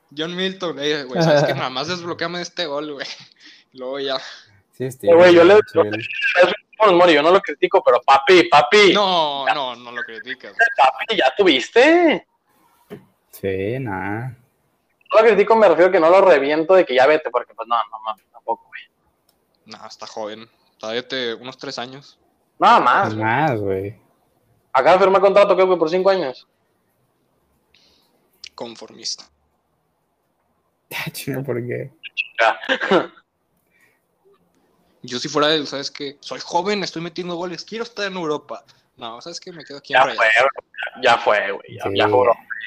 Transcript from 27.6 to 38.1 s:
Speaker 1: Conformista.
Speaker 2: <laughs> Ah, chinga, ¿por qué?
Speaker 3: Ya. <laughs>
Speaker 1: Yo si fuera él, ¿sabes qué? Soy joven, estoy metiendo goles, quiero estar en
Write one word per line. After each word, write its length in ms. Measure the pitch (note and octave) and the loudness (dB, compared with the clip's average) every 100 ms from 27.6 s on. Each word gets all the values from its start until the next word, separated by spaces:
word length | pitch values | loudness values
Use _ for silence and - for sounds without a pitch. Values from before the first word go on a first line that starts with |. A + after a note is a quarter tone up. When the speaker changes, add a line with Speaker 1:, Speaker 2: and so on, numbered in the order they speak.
| _ _ _ _ _ _ _ _ - | _ _ _ _ _ _ _ _ -20
Speaker 1:
Conformista. 680 | - A#2+ A2 A2 B2 G#2+ - - | -16 -16 -16 -20 -14 -12 -12 -16
Speaker 2:
<laughs> 40 | _ _ _ _ _ _ _ _ _ _ _ _ _ _ _ - - | _ _ _ _ _ _ _ _ _ _ _ _ _ _ _ -16 -12
Ah, 120 | D#3+ | -12
chinga, 300 | - - C3 | -12 -10 -8
¿por 240 | C#3 A#2+ A#2+ | -8 -8 -8
qué? 240 | B2 C3+ _ - - - - | -10 -12 _ -18 -14 -10 -2
Speaker 3:
Ya. 200 | A2+ - - E3+ - F3 | -2 -2 -6 -6 0 0
<laughs> 100 | - _ _ _ _ _ _ _ _ _ _ _ G4 _ _ _ _ _ _ _ | -2 _ _ _ _ _ _ _ _ _ _ _ _ _ _ _ _ _ _ _
Speaker 1:
Yo 180 | B2 C3 | -14 -12
si 80 | D3+ | -6
fuera 240 | C#3+ D3+ | -2 0
él, 140 | D#3+ C3 | 0 -4
¿sabes 240 | C#3 C#3 | -10 -12
qué? 260 | - C#3 - | -12 -16 -14
Soy 200 | - C3 | -16 -16
joven, 400 | - E3+ F#3+ G#3 | -6 -6 -4 -6
estoy 180 | E3 E3 | -6 -10
metiendo 340 | E3+ F3 F3+ E3+ | -12 -12 -10 -10
goles, 280 | F3+ E3 | -10 -12
quiero 200 | - A3 | -14 -12
estar 220 | A#3 - | -12 -10
en 80 | G3 | -10